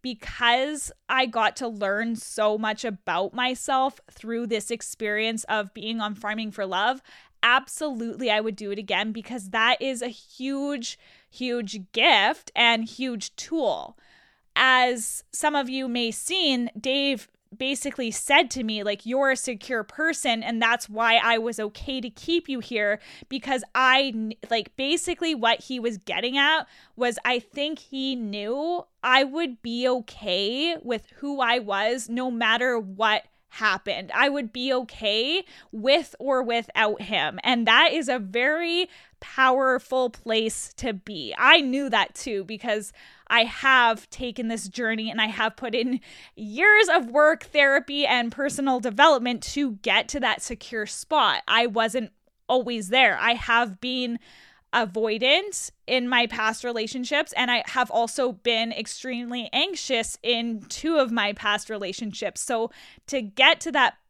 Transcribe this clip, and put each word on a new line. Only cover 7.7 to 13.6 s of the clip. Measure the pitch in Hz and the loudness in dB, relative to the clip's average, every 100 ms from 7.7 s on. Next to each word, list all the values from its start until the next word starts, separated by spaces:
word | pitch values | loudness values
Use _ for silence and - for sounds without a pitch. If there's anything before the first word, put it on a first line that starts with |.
| - 302 240 233 226 247 | -6 -6 -4 -8 -4 0
I | 214 | 0
would | 220 196 | 0 -6
do | 202 | -8
it | 202 | -8
again, | 196 190 214 | -2 -2 -2
because | 220 208 240 190 | -6 -8 -10 -6
that | 226 226 254 | 2 4 4
is | 269 247 | 0 -4
a | 240 | -8
huge, | 220 - - 262 277 285 285 240 - _ _ _ | -10 -20 -8 -6 -4 -4 -4 -8 -14 _ _ _
huge | - 254 240 202 214 185 | -8 -4 -4 -6 -10 -6
gift | 220 294 226 208 - - - | 2 6 6 4 0 -6 2
and | 233 226 226 | 4 4 -2
huge | - 262 226 - - | -6 -6 -6 -12 -14
tool. | - 320 | -6 -2